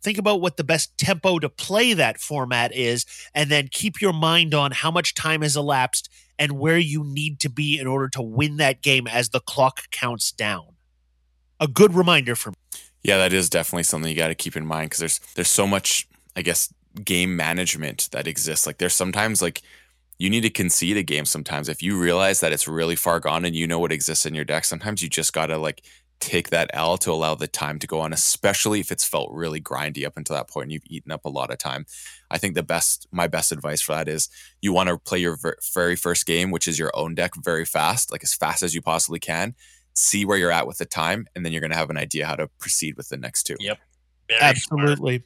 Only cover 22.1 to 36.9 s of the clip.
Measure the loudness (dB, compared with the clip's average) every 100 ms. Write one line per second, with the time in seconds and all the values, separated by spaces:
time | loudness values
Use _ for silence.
22.1 | 4 4 2 2 0 -2 -2 0 0 0
23.1 | 0 0 0 0 -2 -2 0 0 0 -2
24.1 | 0 -2 -4 -2 -2 -2 -4 -6 -4 -4
25.1 | -2 -2 0 -2 -2 -4 -6 -14 -20 _
26.1 | -10 -2 -2 0 0 0 0 0 0 0
27.1 | 0 0 -2 -4 -4 -4 -6 -4 -4 -2
28.1 | 0 0 2 2 2 2 0 -2 -2 -2
29.1 | -2 -4 -4 -4 -6 -6 -6 -6 -6 -8
30.1 | -6 -4 -4 -4 -8 -8 -10 -10 -14 -10
31.1 | -10 -6 -6 -6 -6 -6 -8 -10 -16 -18
32.1 | -20 -6 -2 -2 -2 0 0 0 -2 -4
33.1 | 0 0 2 0 -2 -4 -2 -2 -2 -2
34.1 | -2 -4 -8 -20 _ 0 2 2 0 0
35.1 | 0 0 0 -4 -4 -4 0 2 2 0
36.1 | 0 2 0 0 0 -2 -2 -2